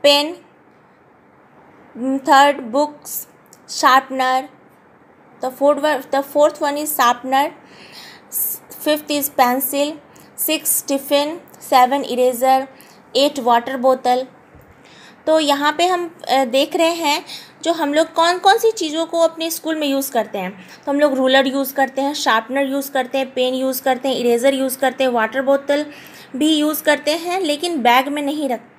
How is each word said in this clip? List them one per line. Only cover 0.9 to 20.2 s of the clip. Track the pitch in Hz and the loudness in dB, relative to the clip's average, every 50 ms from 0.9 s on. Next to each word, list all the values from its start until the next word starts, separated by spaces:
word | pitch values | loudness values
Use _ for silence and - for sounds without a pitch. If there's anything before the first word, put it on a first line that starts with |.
| _ _ _ _ _ _ _ _ _ _ _ _ _ - - - - - - - - 220 | _ _ _ _ _ _ _ _ _ _ _ _ _ -20 -20 -20 -20 -20 -20 -20 -12 -6
mm, | 247 262 269 269 269 311 | -4 -4 -4 -2 2 4
third | 294 269 277 285 277 285 262 226 | 6 6 6 6 4 0 -8 -4
books, | 220 277 302 302 - - - - - - - - _ _ _ _ - _ _ - | 0 0 -2 -2 -4 -16 -16 -12 -12 -12 -12 -14 _ _ _ _ -20 _ _ -14
sharpener, | - - - 277 254 269 262 262 262 262 254 254 254 262 277 294 - - - _ _ _ _ _ _ _ _ _ _ _ _ _ - - - | -8 0 4 4 4 4 2 0 -4 -2 0 0 0 0 -2 -6 -20 -20 -20 _ _ _ _ _ _ _ _ _ _ _ _ _ -16 -10 -10
the | 262 254 - | -10 -4 2
fourth | 277 285 294 285 285 | 2 2 2 2 2
one, | 302 302 254 269 - | 0 0 -2 -4 -2
the | - 269 277 - - | -4 -4 -4 -2 2
fourth | 294 294 311 294 - | 2 2 2 2 0
one | 320 285 285 294 302 | -4 -4 -2 -4 -6
is | 294 - - | -6 0 2
sharpener, | 254 240 247 247 - 262 262 269 285 330 - - - - - - - - - - - - - - - - | 2 2 2 0 -2 -2 0 0 0 0 -4 -12 -20 -20 -20 -20 -20 -20 -20 -20 -20 -20 -20 -20 -20 -12
s-, | - - - - - - - - - - - | -8 -8 -6 -6 -8 -12 -14 -20 -20 -6 -2
fifth | 302 302 302 302 - | -2 -2 -2 -2 -4
is | 294 285 277 277 - - | -4 -4 -4 -4 0 2
pencil, | 247 247 247 269 269 - - 277 285 294 320 294 - - - - - - - - - - | 2 2 2 -2 -4 -4 -2 -2 -2 -2 -4 -12 -18 -20 -20 -20 -20 -20 -10 -8 -4 -2
six | 311 302 - - - - - - | -2 -2 -2 -2 -4 -4 -2 -4
tiffin, | 277 269 269 - 285 285 285 302 330 349 - - - - - - | -4 -4 -2 0 0 0 0 -2 -6 -12 -16 -20 -20 -20 -6 2
seven | 285 254 254 247 269 285 - - | 4 4 4 4 2 -2 -2 -4
eraser, | 247 240 254 254 254 233 254 262 262 262 269 269 - - - - - - - - - | -2 0 0 0 2 2 2 2 2 2 0 -4 -14 -20 -20 -20 -20 -20 -20 -4 0
eight | 262 277 285 285 277 226 | 2 2 2 0 -2 0
water | 240 233 233 233 - 269 | 2 2 2 0 -2 -6
bottle। | 262 240 262 254 254 - 247 247 254 262 254 - - - - - - - _ - - - - - - - - - - - | 0 2 2 2 2 0 0 0 0 -2 -8 -14 -20 -20 -20 -20 -20 -20 _ -20 -20 -20 -20 -20 -20 -20 -20 -20 -8 0
तो | - 311 320 | 2 2 2
यहाँ | 311 285 277 277 285 302 | 4 2 0 2 0 -2
पे | 302 311 349 | 0 2 0
हम, | 370 370 349 349 330 - - - - | 0 0 -2 -4 -8 -12 -14 -4 0
अ, | 247 269 269 | 0 0 0
देख | 233 226 269 294 311 - | 2 0 0 0 0 0
रहे | 311 330 330 | 0 0 0
हैं | 339 339 330 285 285 339 370 - - - - - - - | 0 -2 -2 -2 -2 -2 -6 -12 -16 -18 -18 -20 -20 -6
जो | - 311 | -4 -4
हम | 339 320 294 285 285 | -2 -2 -2 0 2
लोग | 302 320 320 | 0 0 0
कौन | - 330 330 339 359 359 | 0 0 2 2 0 4
कौन | - 392 403 453 | 4 4 4 4
सी | 453 453 | 2 0
चीज़ों | 440 - 349 311 294 320 330 | 0 0 -6 -4 -4 -4 -4
को | 330 - 339 | -2 0 0
अपने | 330 320 320 330 320 330 | 0 0 0 -4 -6 -6
स्कूल | 330 - - 320 320 | -6 -6 -6 -4 -4
में | 311 302 | -2 -2
यूज़ | 277 277 269 269 - | -2 -2 -2 -4 -2
करते | - 233 | -4 -4